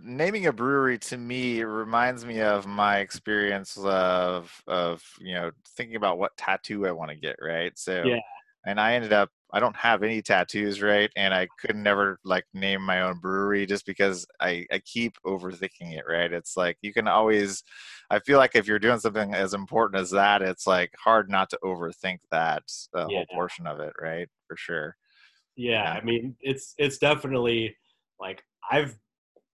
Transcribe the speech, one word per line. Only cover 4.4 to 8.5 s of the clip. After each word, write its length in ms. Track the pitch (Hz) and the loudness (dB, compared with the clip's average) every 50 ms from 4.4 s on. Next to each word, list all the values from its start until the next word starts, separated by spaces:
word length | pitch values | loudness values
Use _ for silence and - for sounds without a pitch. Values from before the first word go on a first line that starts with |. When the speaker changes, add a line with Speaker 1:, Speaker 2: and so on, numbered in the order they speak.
| 85 85 - - - | -6 -10 -20 -16 -8
Speaker 1:
of, 340 | - - 90 87 85 85 80 - - - - | -4 -2 0 0 -2 -4 -6 -10 -20 -20 -18
you 140 | 92 92 90 | -12 -8 -6
know, 180 | 87 87 85 78 _ _ - - | -6 -6 -6 -8 _ _ -20 -12
thinking 180 | - 123 113 113 | -12 -10 -8 -6
about 220 | 110 104 98 87 | -2 0 0 0
what 180 | 87 98 - - | 0 -2 -4 -4
tattoo 500 | - - - 95 - - - 110 101 98 | -4 -2 -2 -2 -2 -4 -6 -6 -2 -2
I 60 | 92 | -2
wanna 240 | 87 80 80 78 73 | -2 -4 -8 -10 -10
get, 220 | 76 76 76 - - | -10 -8 -8 -8 -8
right? 360 | - - 82 82 85 90 - - | -6 -4 -4 -2 -4 -4 -6 -8
So, 240 | - - 92 90 87 | -8 -6 -4 -2 0
Speaker 2:
Yeah. 160 | 123 120 117 107 - - - _ _ | 0 0 -2 -4 -10 -18 -20 _ _